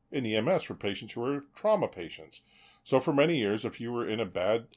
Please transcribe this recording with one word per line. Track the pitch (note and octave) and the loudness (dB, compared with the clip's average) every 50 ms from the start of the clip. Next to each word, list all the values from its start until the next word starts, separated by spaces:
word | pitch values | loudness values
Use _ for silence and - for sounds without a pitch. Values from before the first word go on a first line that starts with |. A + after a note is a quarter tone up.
| _ - | _ -8
in | - C#3+ B2 | -6 -4 -2
E | A2 A2 | 0 0
M | A2 A2+ D3+ | 2 2 2
S | - D#3 - | 2 0 0
for | - - | -4 -10
patients | - - G2+ G2 - - G#2 - | -6 -4 -4 -4 -4 -8 -10 -6
who | A#2+ A#2 | -4 -2
are | C3 C#3+ C#3+ C#3+ - - | -2 -2 -4 -6 -10 -10
trauma | - - G#3+ G#3+ G3 A#2+ G#2 | -2 0 2 2 2 2 0
patients. | - F#2+ E2 D#2 - - D#2+ - - - _ _ _ - - - _ _ - | -2 -6 -10 -10 -10 -14 -18 -18 -20 -20 _ _ _ -20 -20 -20 _ _ -4
So | - B2+ C3 | 2 4 4
for | - E3+ | 4 4
many | D3 C#3 D3 D#3+ E3+ C3+ | 4 4 4 4 4 2
years, | G#2+ G2 G#2+ A2 - | 2 2 2 0 -2
if | A2+ - - | -4 -6 -6
you | A#2 A#2 | -6 -4
were | A#2+ A#2+ A#2 - | -4 -2 -2 -2
in | G#2+ A2+ | -2 -2
a | A2 | -2
bad | F2+ E2+ - F2+ G2+ A2+ A#2 A2+ - - | -2 -2 -2 2 2 2 0 0 -4 -10